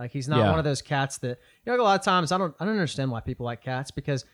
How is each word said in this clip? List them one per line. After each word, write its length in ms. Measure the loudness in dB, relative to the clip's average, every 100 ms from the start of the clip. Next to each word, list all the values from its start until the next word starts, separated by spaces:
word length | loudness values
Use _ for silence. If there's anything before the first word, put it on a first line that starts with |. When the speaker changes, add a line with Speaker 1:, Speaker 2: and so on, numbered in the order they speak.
Speaker 1:
Like, 100 | -10
he's 180 | -8 0
not 100 | 4
Speaker 2:
Yeah. 100 | 4
Speaker 1:
one 80 | 4
of 60 |
those 180 | 2 -2
cats 360 | -2 -2 -2 -4
that, 100 | -8
you 380 | -8 _ _ -2
know, 60 |
like, 60 | 2
a 40 |
lot 160 | 4 4
of 40 |
times 280 | 4 2 2
I 60 | 0
don't, 180 | -2 -4
I 60 |
don't 100 | -2
understand 340 | 0 -2 -2 -4
why 80 | -4
people 260 | -6 -6 -6
like 160 | -6
cats 300 | -6 -6 -6
because 320 | -8 -4 -4 -4